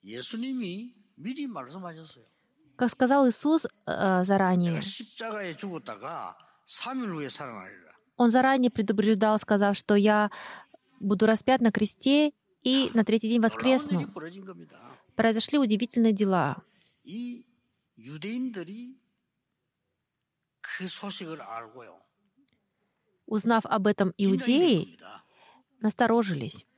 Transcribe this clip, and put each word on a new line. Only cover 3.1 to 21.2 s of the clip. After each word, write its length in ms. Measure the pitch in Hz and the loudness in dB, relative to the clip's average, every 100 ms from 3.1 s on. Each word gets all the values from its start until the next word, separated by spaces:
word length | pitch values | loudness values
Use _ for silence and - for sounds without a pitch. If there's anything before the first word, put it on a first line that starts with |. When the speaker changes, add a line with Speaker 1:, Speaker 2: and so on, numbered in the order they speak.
| 277 262 | 6 4
Speaker 2:
Иисус, 380 | 220 285 320 - _ - | 2 0 0 0 _ -8
э, 380 | - 196 185 | -2 2 2
заранее. 480 | 185 196 185 180 175 | 2 2 4 2 2
Speaker 1:
"내가 80 | 160 | -2
십자가에 720 | 196 - 226 - 226 214 190 | -4 -10 -12 -12 -10 -8 -10
죽었다가 840 | 156 202 165 120 107 127 165 98 - _ _ _ | -10 -10 -10 -12 -12 -12 -10 -12 -16 _ _ _
삼 380 | - 240 262 | -12 -8 -6
일 60 | 233 | -6
후에 140 | 160 143 | -6 -8
살아나리라." 680 | - 139 110 95 98 82 _ _ - | -8 -12 -12 -14 -18 -20 _ _ 2
Speaker 2:
Он 140 | 240 | 4
заранее 400 | 240 262 269 247 | 6 4 4 2
предупреждал, 680 | - 202 202 208 214 214 214 | 0 -2 2 2 4 2 0
сказав, 380 | - 208 202 196 | 2 2 2 0
что 180 | - | 2
я 360 | 208 208 208 208 - - - - _ _ _ | 4 6 4 2 -4 -16 -18 -20 _ _ _
буду 260 | 196 190 220 | -2 2 4
распят 340 | 220 - 262 | 4 2 4
на 100 | 233 | 4
кресте 600 | 214 214 - 262 285 302 - _ _ | 2 -2 0 2 4 4 0 _ _
и 280 | 247 262 262 | 0 2 2
на 100 | 233 | 2
третий 240 | 214 220 220 | 2 2 2
день 120 | 233 | 2
Speaker 1:
놀라운 120 | 226 | 2
Speaker 2:
воскресну. 480 | - 247 262 - 180 | 2 2 2 2 -4
Speaker 1:
일이 60 | 143 | -4
벌어진 380 | - 156 185 | -10 -14 -14
겁니다. 360 | 190 175 165 - 123 135 _ | -18 -20 -20 -20 -20 -20 _
Speaker 2:
Произошли 440 | - 226 220 - 294 | 0 0 2 0 2
удивительные 540 | 254 208 240 - 226 | 2 2 0 2 2
дела. 440 | 202 202 185 143 127 - _ _ _ | 4 2 2 0 -2 -12 _ _ _
Speaker 1:
이 400 | - 202 247 240 _ _ _ _ _ _ | -16 -12 -12 -12 _ _ _ _ _ _
유대인들이 1000 | 117 151 190 240 254 202 170 214 247 262 _ _ _ _ _ _ _ _ _ _ _ _ _ _ _ _ | -18 -12 -8 -6 -6 -8 -12 -12 -16 -18 _ _ _ _ _ _ _ _ _ _ _ _ _ _ _ _
그 280 | - - 185 | -14 -10 -8
소식을 520 | - 202 - | -8 -10 -10